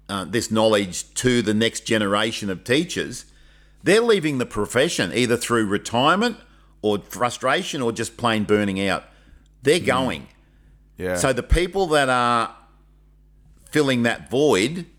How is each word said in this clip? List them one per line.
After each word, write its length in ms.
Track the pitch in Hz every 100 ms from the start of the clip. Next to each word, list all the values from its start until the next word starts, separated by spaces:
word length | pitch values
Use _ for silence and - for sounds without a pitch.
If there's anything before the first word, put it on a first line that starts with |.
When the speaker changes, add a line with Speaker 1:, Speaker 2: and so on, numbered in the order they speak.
| -
Speaker 1:
uh, 160 | 98 85
this 260 | 107 -
knowledge 640 | 110 110 107 98 85 -
to 280 | - 127 120
the 120 | 104
next 280 | 107 113 - -
generation 640 | 110 101 101 110 107 104
of 140 | 90 -
teachers, 600 | 135 175 95 76 120 - - - _ _ _
they're 180 | - 208
leaving 360 | 233 208 151 135
the 80 | 117
profession 680 | 107 101 120 160 - 95
either 240 | 104 123 117
through 280 | - 117 107
retirement 680 | 98 - 117 143 185 240 - - _ _ _
or 160 | 107 104
frustration 840 | - - 120 - 131 143 190 147
or 100 | 120
just 260 | 110 110 -
plain 260 | 117 110
burning 420 | 104 107 101 95 98
out. 200 | 87 - _ _ - _ _
They're 160 | 135 175
Speaker 2:
Mm. 60 | 113
Speaker 1:
going. 420 | 123 131 78 - _ _ _ _ - _ -
Speaker 2:
Yeah. 180 | 90 90
Speaker 1:
So 160 | 135
the 120 | 123
people 440 | - 165 180 196 180
that 220 | 151 135
are 460 | 127 120 117 110 - - _ _ _ _ _ _ _ - - -
filling 340 | 151 139 127
that 260 | 117 110 -
void 580 | 127 147 95 117 175 170